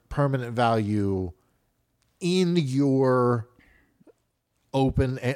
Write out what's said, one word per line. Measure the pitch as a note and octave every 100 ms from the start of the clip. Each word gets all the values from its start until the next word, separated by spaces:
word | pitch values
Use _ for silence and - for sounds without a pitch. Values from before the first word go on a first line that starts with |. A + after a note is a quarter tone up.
| -
permanent | - C#3+ C3+ A#2+
value | A#2 A#2 A2+ G#2 G#2 G2+ F#2+ F#2 - _ _ _ _ _ _ _ -
in | F3 F#3 F3+ F3
your | C#3 C3 C#3+ C3+ C3 B2+ B2 A#2+ G#2+ _ _ _ _ _ _ _ _ _ _ _ _
open, | C3+ C3+ B2 C3 B2+
e-, | B2